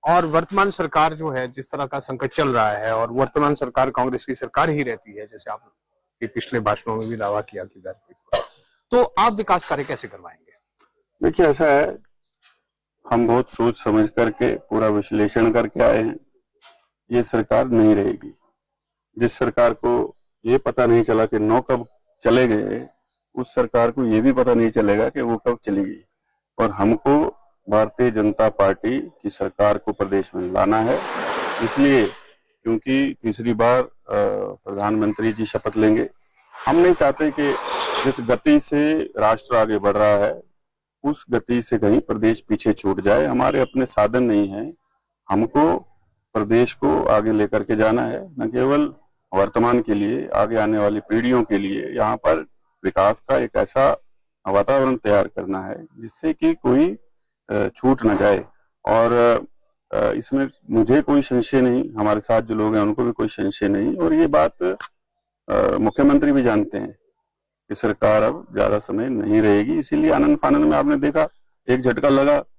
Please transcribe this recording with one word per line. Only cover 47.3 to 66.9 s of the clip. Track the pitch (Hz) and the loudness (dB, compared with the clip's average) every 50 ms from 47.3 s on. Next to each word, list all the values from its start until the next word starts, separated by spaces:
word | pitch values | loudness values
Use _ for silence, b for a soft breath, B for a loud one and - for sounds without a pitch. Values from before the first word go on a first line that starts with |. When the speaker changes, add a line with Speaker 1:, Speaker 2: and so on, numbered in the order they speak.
| 110 | 0
Speaker 2:
लेकर | 107 107 101 - 107 101 | 0 0 0 -2 -4 -2
के | - 117 | -2 0
जाना | 107 110 110 110 123 120 | 2 2 2 2 0 -2
है, | 117 117 - 196 190 156 127 | -4 -6 -10 -10 -12 -10 -8
न | 120 113 | -6 -4
केवल | 117 123 127 269 - - 294 294 - - _ _ _ _ _ _ - | -2 0 0 2 2 0 0 -2 -6 -14 _ _ _ _ _ _ 0
वर्तमान | 95 98 98 - 117 113 120 123 123 | 0 0 0 0 0 0 2 2 0
के | 110 - 104 | 0 0 -2
लिए, | 101 101 101 117 143 135 - | 0 0 -2 -2 -4 -6 -4
आगे | - - 107 107 117 | -2 -2 0 0 0
आने | 113 107 107 110 107 | -2 0 0 0 0
वाली | 104 104 107 107 | 0 0 -2 -2
पीढ़ियों | - - 104 113 117 123 127 123 113 | -4 -2 -2 -2 0 2 0 0 0
के | - 107 98 | 0 -2 -2
लिए | 101 98 101 - - - - | -2 -4 -6 -6 -8 -8 -4
यहाँ | - 110 107 113 | -2 -2 -2 -2
पर | - - 151 160 160 - _ _ _ _ _ _ _ - | -2 0 0 0 0 -4 _ _ _ _ _ _ _ -8
विकास | 190 - 92 95 101 110 - | -4 0 2 2 2 2 0
का | _ - 135 | _ -2 -2
एक | 135 123 113 _ | -2 -2 -2 _
ऐसा | - 104 - - 135 135 143 147 - _ _ _ _ _ _ _ _ _ 98 | -2 -2 -2 0 2 2 2 2 -2 _ _ _ _ _ _ _ _ _ 0
वातावरण | 98 101 101 - 135 139 131 131 127 | 0 0 2 2 2 2 2 0 -2
तैयार | 120 _ 107 101 101 98 95 | -2 _ 0 2 2 2 0
करना | - 95 95 92 95 95 95 | -4 -10 -8 -6 -6 -8 -6
है | 95 - - 165 - _ - | -10 -12 -14 -14 -20 _ -18
जिससे | 113 113 - - - 320 - | -18 -18 -16 -6 -6 -6 -4
कि | _ - - 160 | _ 0 -2 -2
कोई, | - - - - 269 - 185 208 - - _ _ _ _ _ _ _ _ - | 0 0 0 2 2 2 0 -2 -8 -16 _ _ _ _ _ _ _ _ -6
अ, | 101 104 101 101 | -4 -2 -2 -2
छूट | - - - 127 135 131 113 | -4 -2 2 2 2 4 2
न | 110 104 | 0 2
जाए। | 98 101 104 101 95 - - _ _ _ _ _ _ _ | 4 2 2 2 2 -2 -8 _ _ _ _ _ _ _
और, | 104 104 113 117 117 120 120 120 120 117 - - - - _ _ _ _ _ _ _ - | 0 2 2 2 2 4 4 4 4 2 2 -2 -8 -20 _ _ _ _ _ _ _ -4
अ, | - 110 113 | -2 -2 0
इसमें | 101 98 - - - 135 139 131 _ _ _ - | -2 -4 -6 -4 -2 -2 -2 -4 _ _ _ -2
मुझे | - 113 110 107 127 151 151 | 0 0 2 4 4 2 4
कोई | - 147 143 135 | 4 2 0 2
संशय | - 131 123 113 - - 135 | 0 -2 -2 -2 0 0 2
नहीं, | 127 127 120 127 - - 127 | 2 2 0 0 -2 -6 -4
हमारे | 107 104 107 104 107 | -2 0 0 0 -2
साथ | 104 - 117 113 110 | 0 0 0 0 0
जो | 110 113 | -2 -4
लोग | 107 107 110 113 | -2 -2 0 0
हैं | 110 104 | 0 0
उनको | 104 104 - 123 | 0 -2 -2 -2
भी | 120 117 | -4 -2
कोई | - 117 107 | -4 -4 -6
संशय | - - 98 98 101 - - - | -4 -4 -6 -6 -4 -2 -2 -2
नहीं। | 101 98 104 269 269 | 0 0 -2 -4 -4
और | 185 - - - | -2 -2 0 2
ये | - 330 | 2 2
बात, | 302 285 311 - - - - - - 190 208 - - _ _ _ _ _ _ _ _ _ _ _ - | 2 2 2 2 2 -2 -4 -4 -4 -4 -6 -10 -20 _ _ _ _ _ _ _ _ _ _ _ -4
अ, | 104 104 101 - - | -2 0 0 0 0
मुख्यमंत्री | - 107 - - - 139 143 - - - - - | 0 -2 -2 0 2 4 4 4 4 2 2 2
भी | 139 127 | 2 2
जानते | 120 110 104 - - - - | 2 2 0 -2 -2 -6 -8
हैं | - - | -8 -8